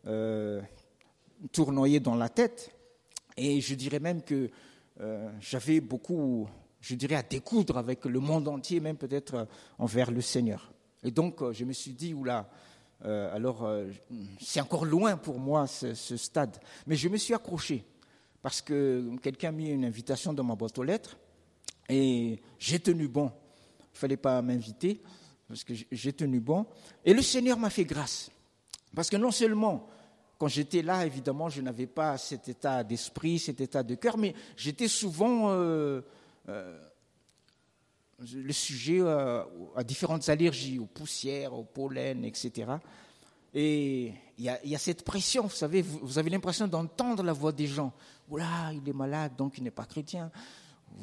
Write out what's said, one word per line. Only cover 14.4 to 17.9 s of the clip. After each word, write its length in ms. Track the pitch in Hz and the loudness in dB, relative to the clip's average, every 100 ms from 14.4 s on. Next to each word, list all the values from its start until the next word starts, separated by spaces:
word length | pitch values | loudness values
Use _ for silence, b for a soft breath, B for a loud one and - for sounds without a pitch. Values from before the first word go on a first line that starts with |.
c'est 180 | - 143 | -2 -2
encore 240 | 139 165 | 0 -2
loin 320 | 160 160 214 | 2 4 4
pour 240 | 175 156 127 | 2 -4 -4
moi, 280 | 135 151 139 | 2 2 2
ce, 260 | - 123 | -2 -6
ce 240 | 113 - 120 | -6 -6 -6
stade. » 400 | - 160 131 - B B | -2 0 0 -4 B B
Mais 120 | - 151 | -2 2
je 100 | 165 | 2
me 80 | |
suis 180 | 208 - | 0 0
accroché, 520 | 226 - 170 - 131 - | 0 0 -6 -2 -4 -6